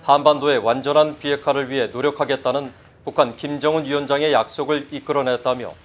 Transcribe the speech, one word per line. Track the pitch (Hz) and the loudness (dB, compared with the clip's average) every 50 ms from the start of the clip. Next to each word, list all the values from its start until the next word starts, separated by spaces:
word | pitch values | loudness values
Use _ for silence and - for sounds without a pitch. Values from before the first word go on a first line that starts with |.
한반도의 | - - 143 143 131 151 147 139 135 147 139 | 4 4 4 6 6 4 4 4 2 2 2
완전한 | 120 101 113 123 135 127 143 147 151 151 156 147 - | 2 2 2 0 0 0 2 4 4 4 2 0 -8
비핵화를 | - 143 143 139 - 147 139 139 135 123 | -4 -4 -4 -2 0 -2 0 0 -2 -2
위해 | 135 135 117 | -2 -2 -2
노력하겠다는 | 104 - 123 127 143 143 - 151 123 135 131 - 127 123 143 139 127 - - - - _ _ - | -2 -4 -2 -2 -2 0 -2 -2 -2 -2 -2 -2 -2 -2 -2 -6 -8 -14 -18 -20 -20 _ _ -14
북한 | 143 135 - 143 120 113 | -4 0 0 0 0 0
김정은 | - - 143 147 143 143 151 156 160 147 | -10 -8 -8 -6 -2 -2 0 0 0 -2
위원장의 | 135 143 143 147 135 143 143 151 156 139 | -2 -4 -4 0 0 0 0 2 2 2
약속을 | 113 110 - - - 143 135 151 143 143 - | 2 2 0 -4 -6 -2 -2 -2 -2 -2 -8
이끌어냈다며 | 151 135 - - 139 143 135 127 123 120 - 131 127 127 117 87 76 - | -14 -12 -6 -2 -2 0 0 0 -2 0 0 -2 -2 -2 -6 -12 -14 -16